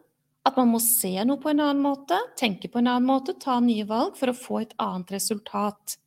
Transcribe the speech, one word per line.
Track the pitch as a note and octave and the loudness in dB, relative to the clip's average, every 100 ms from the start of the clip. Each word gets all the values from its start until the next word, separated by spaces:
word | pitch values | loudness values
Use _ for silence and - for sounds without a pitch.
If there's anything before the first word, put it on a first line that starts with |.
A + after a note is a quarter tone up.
| _ _ _ _ - | _ _ _ _ 0
at | C4 | 4
man | A#3+ | 4
må | A3+ | 4
se | A3+ - F#3+ F#3 A#3 | 2 0 0 0 0
noe | C#4 | 0
på | D4+ | 0
en | D4+ | 2
annen | D4 C#4 | 2 2
måte, | C#4+ C#4 - F4+ B4 - | 2 0 -2 -2 -2 -2
tenke | A#3+ F#3 F3+ | -2 -2 -6
på | A#3+ | 0
en | A#3+ | 0
annen | B3 B3+ | 2 2
måte, | C4+ C4+ F#4 | 2 0 -6
ta | - B3 | -2 2
nye | A#3+ G#3+ G#3 | 2 2 0
valg | A3 B3+ A#3+ | -2 -2 0
for | B3+ | -2
å | B3 | -2
få | - G#3+ | -4 -6
et | A3+ - | -6 -4
annet | A3 F#3 F3 G3 | -4 -4 -8 -6
resultat. | - G#3+ - G3+ G#3 G3+ - - | -4 -6 -6 -4 -4 -4 -14 -14